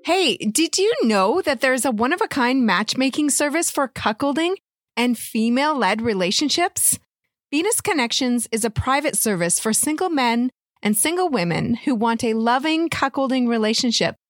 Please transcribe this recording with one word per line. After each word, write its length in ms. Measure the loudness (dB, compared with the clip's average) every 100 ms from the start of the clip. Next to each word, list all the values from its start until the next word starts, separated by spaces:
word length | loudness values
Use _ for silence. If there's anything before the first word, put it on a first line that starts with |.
| 0
Hey, 300 | 2 2 0
did 420 | -2 0 0 2
you 160 | 0 2
know 380 | 2 4 4 2
that 180 | 0 0
there's 240 | 0 0 0
a 60 |
one-of-a-kind 760 | 0 0 0 -2 0 0 2 2
matchmaking 640 | 2 0 0 0 0 -2
service 420 | 0 0 0 -2
for 160 | -2 -4
cuckolding 680 | -2 -4 0 -2 0 -2 -2 _ _ _ -2
and 200 | 0 0
female-led 840 | -4 0 2 2 2 2 0 0
relationships? 1000 | 0 0 0 0 0 0 0 0 -2 -2 _ _ _ _ _
Venus 280 | -2 0 -2
Connections 680 | -2 -2 -2 -2 0 0 -2
is 140 | -2 -2
a 40 |
private 460 | -2 0 0 0 -2
service 440 | 0 0 0 0
for 100 | 0
single 380 | 0 0 -2 0
men 420 | 0 2 0 -2 _ _ _
and 160 | -2 0
single 320 | 0 0 0
women 460 | 0 0 -2 -2 -2
who 200 | -2 0
want 260 | 0 0
a 120 | -2
loving 560 | 0 0 0 0 0 -2
cuckolding 580 | -2 -2 -2 -2 0 0
relationship. 720 | 0 0 0 0 0 -2 -4